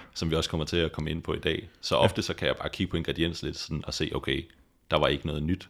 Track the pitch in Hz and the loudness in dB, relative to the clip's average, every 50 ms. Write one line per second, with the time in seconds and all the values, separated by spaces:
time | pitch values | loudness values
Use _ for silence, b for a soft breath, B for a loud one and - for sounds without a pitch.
0 | - - - - 87 80 80 82 80 - - 80 76 - - 85 82 76 - 78 | -2 -8 -6 -4 0 2 2 2 2 0 0 -2 -2 0 2 2 2 0 0 -2
1 | 78 78 80 82 - - - - - 80 80 - 80 - - - - - - 64 | -4 -2 -4 -4 -4 -4 -4 -2 0 -2 -2 -2 -4 -10 -14 -8 -2 2 4 6
2 | 82 95 - - - - 80 - - 67 64 - - 78 - - 92 - - 85 | 6 6 4 2 -2 -2 -2 0 0 0 0 0 -2 -4 -2 -2 -2 0 0 -2
3 | 76 - 73 - 82 87 82 - - 71 69 - - - 80 73 - - - - | -2 0 0 0 0 0 0 -2 -6 -6 -6 -6 -6 -4 -4 -4 -4 -4 -2 -2
4 | 80 - - 67 - 67 67 69 - - - _ - _ _ _ _ - 87 76 | -2 -2 -2 -2 -2 -2 -2 -2 -4 -8 -14 _ -20 _ _ _ _ 2 2 4
5 | 73 67 71 69 - 80 76 76 76 80 92 90 - | 4 4 2 2 0 -2 -2 0 0 0 0 -2 -4